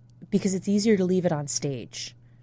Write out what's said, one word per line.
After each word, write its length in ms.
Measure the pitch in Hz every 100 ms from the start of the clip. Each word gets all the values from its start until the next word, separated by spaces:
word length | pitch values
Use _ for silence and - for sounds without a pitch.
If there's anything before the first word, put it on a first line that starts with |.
| - - -
because 240 | 196 196
it's 140 | 185 190
easier 280 | 202 214 208
to 80 |
leave 200 | 180 185
it 80 | 175
on 140 | 151 143
stage, 680 | - 147 131 87 - - - - -